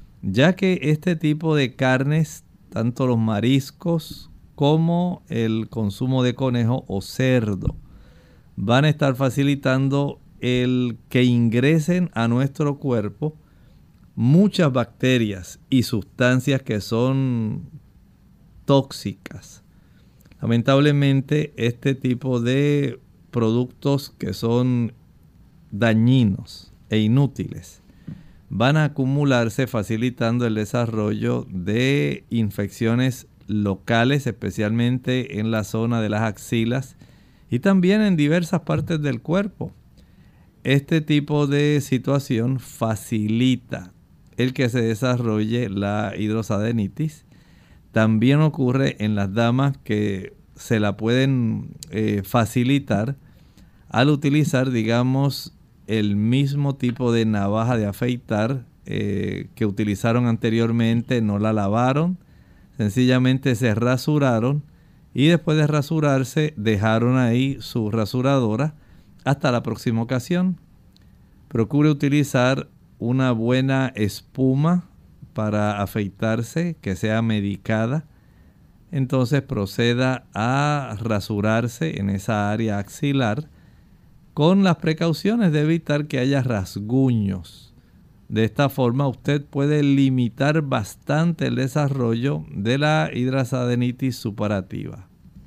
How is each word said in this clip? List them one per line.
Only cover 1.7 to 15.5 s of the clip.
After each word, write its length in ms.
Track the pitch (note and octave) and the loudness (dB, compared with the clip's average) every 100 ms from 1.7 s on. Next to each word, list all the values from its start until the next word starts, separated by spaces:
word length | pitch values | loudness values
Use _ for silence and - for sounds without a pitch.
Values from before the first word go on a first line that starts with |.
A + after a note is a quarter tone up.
| - | 0
carnes, 680 | C3 C3 C3+ D#3 D#3+ - - - - | 2 2 2 0 0 -4 -20 -20 -10
tanto 360 | A2 A#2 A#2+ C3 | -4 -2 0 0
los 120 | A#2 | 2
mariscos 1120 | A2 G#2 A#2 C3+ C3 - F3 E3+ - - - - - - | 0 0 2 2 0 -8 -2 -2 -4 -16 -20 -20 -18 -2
como 680 | C#3+ D#3+ E3 E3+ F3+ F3 - | 2 2 2 0 -2 -4 -6
el 400 | A2+ A2+ A2 A2 | -4 -2 -2 -4
consumo 540 | A2+ G#2 G2 B2+ C3 | -4 -4 -2 -2 0
de 120 | B2 A#2+ | 0 0
conejo 500 | C3 A#2+ A#2 C3 - | -2 0 0 -2 -4
o 140 | G2 | -8
cerdo, 760 | - - C3 B2+ G#2+ F#2+ - - - - - - - - - - | -8 -2 0 2 0 -2 -4 -6 -14 -20 -20 -20 -20 -20 -18 -8
van 300 | F#2+ A#2+ D3+ | 0 4 4
a 40 | |
estar 260 | D3 C#3 B2+ | 2 0 0
facilitando 1040 | C3+ C#3 C#3 C#3+ C#3 C3 C3+ C#3 C#3+ - - - | 0 0 0 0 0 0 0 0 -2 -6 -16 -8
el 580 | B2 B2 B2+ B2+ B2 A2+ - | -2 0 0 0 -2 -4 -2
que 140 | B2+ | 2
ingresen 880 | B2+ A#2+ A#2 A#2+ C3+ D#3+ D3+ F3+ F3 | 4 4 2 2 4 2 2 0 0
a 140 | - A#2 | 0 0
nuestro 500 | A#2+ C3+ C#3 D3 C#3+ | 2 0 -2 -4 -2
cuerpo 580 | C#3+ A#2 G2+ - D3+ - _ - - - - - - - | -2 -2 -2 -4 -8 -8 _ -20 -20 -20 -20 -20 -16 -2
muchas 560 | A#2 D#3+ G3+ - D#3 | 4 6 4 4 2
bacterias 880 | B2+ A#2 - B2+ B2+ A2 F#2+ F2+ | 2 -4 -2 0 2 0 -4 -12